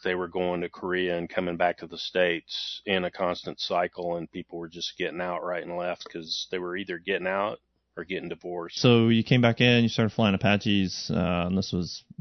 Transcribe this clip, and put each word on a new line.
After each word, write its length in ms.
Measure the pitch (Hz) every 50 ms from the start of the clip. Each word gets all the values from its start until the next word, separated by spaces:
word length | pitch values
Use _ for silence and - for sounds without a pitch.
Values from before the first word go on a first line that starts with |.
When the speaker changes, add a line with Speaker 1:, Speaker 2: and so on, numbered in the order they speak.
| -
Speaker 1:
they 100 | 95 90
were 140 | 90 92 85
going 320 | 87 95 90 90 90 87
to 80 | 87 87
Korea 480 | - - - 92 90 90 90 90 87 85
and 100 | 87 85
coming 280 | - - 92 87 87
back 220 | 85 87 87 85 -
to 80 | -
the 120 | 80 85 82
States 840 | - - - 92 90 87 85 82 - - - - - - - - -
in 180 | 104 98 95 90
a 60 | 90
constant 500 | - - 95 90 90 - - 92 - -
cycle, 560 | - - 98 87 90 87 - - 90 87 85
and 140 | 85 82 -
people 280 | - 92 85 - - 85
were 100 | 85 82
just 280 | 82 87 82 - -
getting 240 | - 90 80 73 87
out 220 | 90 90 87 82 78
right 200 | 90 90 87 76
and 140 | 82 87
left 320 | 87 87 90 87 - - -
'cause 380 | - 87 82 80 - - - -
they 80 | - 92
were 180 | 90 87 87
either 220 | 95 101 92 90 85
getting 280 | 85 - 98 90 87
out 340 | 92 95 98 101 107 117 - _ _ _ _ _ _ -
or 80 | - 85
getting 240 | 82 95 85 - 85
divorced. 500 | 82 80 - 87 87 87 85 85 - -
Speaker 2:
So 300 | - 127 120 117 113 113
you 160 | 117 113 113
came 160 | - 135 127
back 220 | 120 117 113 - 123
in, 200 | 123 120 120 117
you 60 | 113
started 240 | - - 113 107 -
flying 220 | - 113 104 98
Apaches, 760 | 95 - 98 104 101 - 107 101 101 95 90 - - - -
uh, 340 | 82 82 90 87 90 87 87
and 100 | 87 92
this 160 | 95 92 - -
was 320 | 90 87 76 - - - _ - -